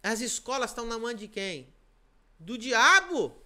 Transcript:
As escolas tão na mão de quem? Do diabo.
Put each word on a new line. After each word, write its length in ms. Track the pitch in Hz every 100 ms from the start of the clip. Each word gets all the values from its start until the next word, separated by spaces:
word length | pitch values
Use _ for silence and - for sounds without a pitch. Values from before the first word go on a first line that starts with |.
As 180 | 202 220
escolas 540 | 240 - - 262 240
tão 140 | 240 233
na 100 | 233
mão 160 | 233
de 140 | 226 214
quem? 440 | 202 190 151 127 _ _ _ _ _ _ _
Do 180 | 160 240
diabo. 800 | 247 226 269 381 370 320 139 -